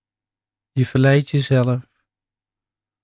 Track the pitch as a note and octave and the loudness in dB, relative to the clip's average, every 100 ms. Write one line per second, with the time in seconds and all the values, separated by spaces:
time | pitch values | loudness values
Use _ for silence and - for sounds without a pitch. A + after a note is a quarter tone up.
0 | _ _ _ _ _ _ _ - B2 C3 | _ _ _ _ _ _ _ -4 -2 0
1 | C3+ C#3+ C#3 D3 C3+ C3 B2 B2 - _ | 2 2 0 -4 0 0 0 -4 -8 _
2 | _ _ _ _ _ _ _ _ _ _ | _ _ _ _ _ _ _ _ _ _